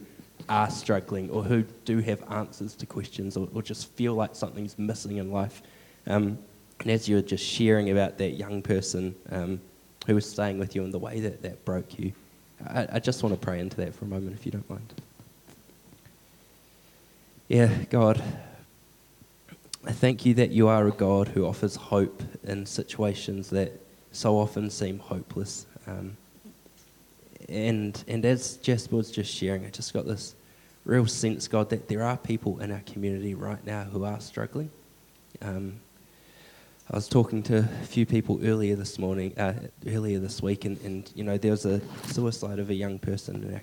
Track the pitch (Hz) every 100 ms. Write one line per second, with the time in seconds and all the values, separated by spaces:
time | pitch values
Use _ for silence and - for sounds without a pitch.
0 | - - - - - 107 107 - - 98
1 | - 98 95 107 104 120 110 - - 113
2 | 110 104 - 107 104 - 104 - - -
3 | - - 98 95 92 113 110 110 - -
4 | 120 110 107 - 104 104 104 - 104 107
5 | 101 101 95 98 104 - - - - -
6 | - 104 101 107 - - - - 113 113
7 | 107 101 98 95 - - 113 107 101 98
8 | 95 - 92 71 107 101 95 98 95 92
9 | 92 - - 92 90 95 - - - -
10 | - 104 - - 104 98 95 98 95 92
11 | 113 113 107 - 92 - - 90 - -
12 | 98 - - - _ - - 127 107 120
13 | 127 127 110 90 - 90 92 - 90 -
14 | 104 95 95 107 - 101 - 95 110 -
15 | - - - _ - - - - - -
16 | - _ _ _ _ _ _ _ _ _
17 | _ _ _ - - 120 117 - - 123
18 | 110 110 - - - - - _ _ _
19 | _ _ - _ - - - - - 117
20 | 127 113 123 117 117 110 110 110 104 -
21 | 98 98 101 98 87 110 104 - - 101
22 | 95 - - - 104 98 101 - - -
23 | 107 98 - 98 95 98 95 - - -
24 | - - 113 107 107 104 104 - 95 98
25 | - 92 - - 101 - - - - 95
26 | 95 107 - - 214 - - _ - _
27 | _ _ - - - 92 113 110 104 101
28 | - 113 117 123 - - - 120 - 113
29 | 110 - 95 - 95 95 104 - - 107
30 | 78 104 - - - - - _ - 123
31 | 113 - 110 107 - 110 107 110 - 107
32 | 117 123 - 113 107 - 101 101 - 101
33 | 98 98 101 95 101 104 107 104 101 101
34 | 101 104 - 110 107 139 151 - _ _
35 | _ _ _ - 101 95 98 110 - _
36 | - - - - - - - _ - 107
37 | - 123 117 110 107 110 110 - - 120
38 | 113 110 - - 110 110 101 101 98 -
39 | 95 95 95 - 98 110 120 - - 110
40 | 107 98 95 - 98 101 107 98 101 95
41 | - - 104 101 107 104 101 101 - -
42 | - - 120 113 101 101 101 98 101 95
43 | 98 101 - 101 101 98